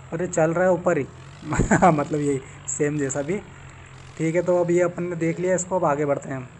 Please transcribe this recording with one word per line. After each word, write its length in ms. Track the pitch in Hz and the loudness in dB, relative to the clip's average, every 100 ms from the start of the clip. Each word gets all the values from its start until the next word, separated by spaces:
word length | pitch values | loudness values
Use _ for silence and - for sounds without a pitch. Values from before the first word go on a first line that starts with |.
| - | -8
और 80 | 165 | -6
ये 60 | 180 | -2
चल 240 | 180 160 | 2 2
रहा 140 | 165 185 | 4 4
है 60 | |
ऊपर 260 | 175 180 165 | 4 2 0
ही। 80 | 127 - - - | -2 -8 -20 -14
<laughs> 480 | - - - 165 185 | -4 -2 2 4 6
मतलब 280 | 151 143 151 | 4 2 0
यही 220 | 143 135 - - - | 0 -2 -4 -14 -8
same 280 | - 147 151 | -2 0 0
जैसा 240 | 135 143 | -2 -2
भी। 160 | 143 202 - - - - - - - - | -2 -4 -6 -16 -18 -18 -20 -20 -14 -4
ठीक 180 | 160 170 | 0 0
है, 60 | |
तो 180 | 175 180 | 2 2
अब 100 | 170 | 4
ये 100 | 175 | 4
अपन 220 | 180 175 | 2 0
ने 120 | 175 170 | -6 -2
देख 220 | 165 165 | -2 0
लिया 160 | 180 185 | 0 0
इसको, 200 | - 185 | 0 0
अब 100 | 165 | 2
आगे 200 | 143 147 | 2 0
बढ़ते 240 | 139 - | -2 -4
हैं। 180 | 135 127 | -10 -10